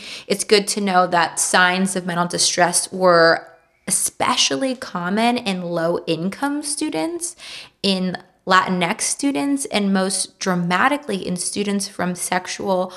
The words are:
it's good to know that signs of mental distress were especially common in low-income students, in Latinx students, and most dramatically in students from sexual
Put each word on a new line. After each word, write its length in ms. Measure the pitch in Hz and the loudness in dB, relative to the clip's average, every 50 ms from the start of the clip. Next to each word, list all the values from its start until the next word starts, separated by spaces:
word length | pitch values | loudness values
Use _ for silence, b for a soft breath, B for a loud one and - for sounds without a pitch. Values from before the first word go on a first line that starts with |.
| B B B B B | B B B B B
it's 160 | B 196 202 | B -4 -2
good 240 | - - 214 202 196 - | 2 4 4 4 4 2
to 120 | - 214 | -4 -2
know 260 | 202 196 180 180 180 175 | -2 2 2 2 2 4
that 300 | 180 170 160 156 - - | 2 2 2 2 0 -4
signs 580 | - - - 185 185 180 180 185 190 185 - | -2 2 4 4 4 4 4 2 0 0 0
of 100 | 185 180 | -2 -4
mental 200 | 185 170 175 175 | -4 -2 -2 -2
distress 640 | 175 - 175 - - - 175 175 - - - - - | -2 0 0 0 0 4 2 2 2 2 -2 -2 -4
were 560 | - 190 185 180 170 165 165 165 165 - - - - _ _ _ _ _ - | -2 2 4 6 8 8 8 6 4 2 -2 -12 -20 _ _ _ _ _ -6
especially 880 | - - - - - - - - - 254 - - - 277 269 269 262 254 | -4 -2 -2 -2 -4 -2 0 0 2 2 2 2 0 0 0 0 -2 -2
common 640 | 247 - - - 180 175 175 196 220 233 240 240 | -4 -8 -8 -6 -4 -2 -2 0 2 2 2 0
in 240 | 240 240 202 190 180 175 | 0 -2 -4 -4 -4 -4
low-income 1000 | 170 175 165 165 170 175 - - - 165 156 170 190 190 - 277 285 285 294 | -4 -2 0 0 0 0 -2 0 -2 -2 -2 -2 -4 -4 -4 -4 -4 -4 -4
students, 720 | 294 294 - - 311 311 311 320 320 330 349 339 - - - B B B B B B B B - | -4 -6 -6 -4 -4 -4 -2 -2 -4 -4 -4 -6 -8 -10 -10 B B B B B B B B -4
in 340 | - 196 190 185 185 185 175 - - _ _ _ - | -2 0 0 0 -2 -4 -4 -8 -12 _ _ _ 0
Latinx 560 | 180 185 185 - - 185 180 175 165 220 - | 2 4 4 4 2 0 0 0 0 -2 -4
students, 640 | - - - - - 277 277 285 285 277 285 277 - | -4 -6 -4 -2 -2 -2 0 0 0 0 -2 -2 -2
and 260 | - - 208 202 196 | -2 -2 0 0 2
most 460 | 196 190 190 190 196 - - - _ - | 2 2 2 0 -2 -4 -6 -6 _ -6
dramatically 880 | - 190 180 180 175 175 180 185 226 269 294 285 285 - 202 185 - - | -2 -2 0 0 0 0 2 2 2 2 0 0 -4 -6 -6 -6 -4 -4
in 80 | 180 | -4
students 520 | 175 - - - 202 202 202 202 202 196 - | -4 -4 -6 -4 -4 -2 -2 -2 -2 -4 -6
from 260 | - - 180 180 180 | -6 -4 -4 -4 -4
sexual 800 | 175 - - 180 185 185 - - - - 202 190 180 185 185 B | -4 -4 -2 -4 -4 -4 -6 -8 -6 -2 0 0 0 0 -4 B